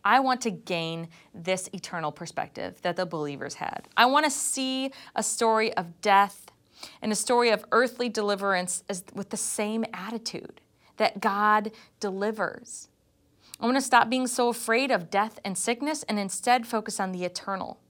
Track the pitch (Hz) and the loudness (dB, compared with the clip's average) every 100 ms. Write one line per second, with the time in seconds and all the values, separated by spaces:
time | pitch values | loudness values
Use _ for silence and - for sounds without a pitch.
0 | 202 247 262 254 233 175 - 170 165 165 | 4 4 4 0 -2 -6 -4 -4 -2 -6
1 | 165 - _ - 170 185 - 185 - 175 | -10 -16 _ -10 -4 -4 -4 -12 -8 -4
2 | 151 147 170 - - - - 175 180 175 | -6 -6 -10 -8 -8 -8 -10 -4 -4 -2
3 | 180 165 147 139 - - - - - - | -4 -2 -4 -6 -10 -8 -8 -8 -4 4
4 | 247 277 302 277 - - 262 262 269 - | 6 6 2 0 -4 -2 -2 -2 -4 -8
5 | - - 214 - 226 220 220 - 175 - | -8 -4 -4 0 2 2 2 -2 -6 -4
6 | 214 196 202 - - _ _ - - - | 4 6 6 0 -20 _ _ -20 -20 -6
7 | 220 208 - 240 240 208 - 226 254 240 | -2 -2 2 4 4 2 2 2 2 0
8 | 247 220 208 196 196 185 180 - - 185 | -4 -2 0 0 2 0 0 -6 -6 -8
9 | - - 196 220 - - 208 220 220 - | -8 -10 -8 -6 -4 -2 -2 -2 -4 -6
10 | 190 226 233 - - - _ _ _ - | -8 -8 -8 -10 -12 -20 _ _ _ 0
11 | 220 202 214 202 214 214 214 - - _ | 0 2 -2 2 4 4 2 -12 -20 _
12 | 208 190 202 214 185 - - - - _ | -4 -2 -2 -2 -4 -6 -16 -18 -18 _
13 | _ _ _ _ _ - 233 262 269 240 | _ _ _ _ _ -4 0 2 4 4
14 | 226 254 254 254 240 233 - 226 269 214 | 6 2 0 2 0 0 0 2 4 0
15 | 170 196 220 - 202 180 - 240 285 302 | 2 0 0 -4 -6 -4 -2 -2 -2 -4
16 | - 208 196 - 247 254 233 220 214 208 | -4 -4 -4 -4 2 2 2 -4 -4 -4
17 | 190 185 180 180 - 190 - - | -4 -2 -6 -6 -8 -6 -8 -12